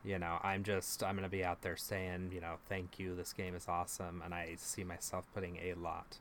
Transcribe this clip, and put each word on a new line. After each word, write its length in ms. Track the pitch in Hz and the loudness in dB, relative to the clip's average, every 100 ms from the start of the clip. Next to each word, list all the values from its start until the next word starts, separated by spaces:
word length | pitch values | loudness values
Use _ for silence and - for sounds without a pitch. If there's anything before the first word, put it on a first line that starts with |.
you 160 | 104 95 | 0 2
know, 200 | 85 85 | 2 2
I'm 200 | 95 98 | 4 2
just, 380 | 98 98 - - | 4 4 4 2
I'm 120 | 98 98 | 2 2
gonna 140 | 95 | 2
be 140 | 95 | 2
out 180 | 90 87 | 4 2
there 160 | 92 87 | 0 0
saying, 540 | - 98 92 90 92 | 0 0 2 0 -2
you 80 | 90 | -2
know, 160 | 85 82 - | -4 -4 -2
"Thank 320 | 95 92 - | -2 -2 -2
you, 160 | 92 90 | -2 -2
this 160 | 85 | -2
game 240 | - 92 90 | -2 -2 -2
is 120 | - | 0
awesome," 520 | 87 87 - 92 87 87 | 2 2 0 -2 -4 -2
and 80 | |
I 220 | 85 82 85 | -2 -2 -4
see 260 | - - | -4 -2
myself 400 | 90 85 - 92 - | -2 -2 -2 -2 -2
putting 220 | - 90 87 | -2 -2 -2
a 160 | 87 85 | -2 0
lot 420 | 85 82 90 - | -2 -2 -6 -12